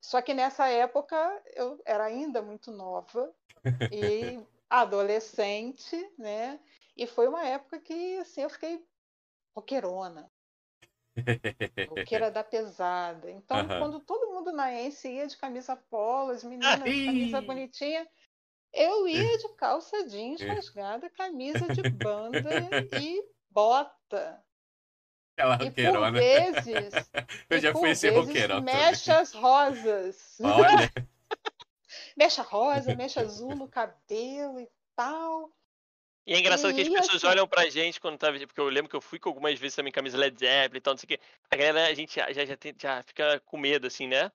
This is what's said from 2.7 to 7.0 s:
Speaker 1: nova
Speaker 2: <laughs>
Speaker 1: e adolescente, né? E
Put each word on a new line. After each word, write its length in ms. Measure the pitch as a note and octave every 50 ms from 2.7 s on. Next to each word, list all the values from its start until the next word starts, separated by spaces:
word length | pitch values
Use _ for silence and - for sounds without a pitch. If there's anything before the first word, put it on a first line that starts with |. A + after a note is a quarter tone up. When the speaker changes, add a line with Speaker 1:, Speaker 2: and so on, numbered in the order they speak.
| A3+
Speaker 1:
nova 600 | G3+ F#3+ F#3 F#3 F3+ F3 _ - A3+ B3+ D4+ - _ _ _ - _ _
Speaker 2:
<laughs> 280 | C3 B2 - A#2+ A2 -
Speaker 1:
e 480 | - - G#3 G#3 G#3+ A#3 - B3 B3 G#3+ _ _ _ _ _
adolescente, 1300 | B3+ B3+ A#3 G3+ G3 G3+ G3+ G3+ G#3 A3 A3 - - - G#3+ G3+ G3+ G#3 A3 A#3+ C4+ - - - - E4 F4+ G4+ G4 -
né? 400 | A#3 G#3+ G#3 G#3+ A3+ B3+ C#4 D4 _ _ _ _ _ _ _
E 100 | -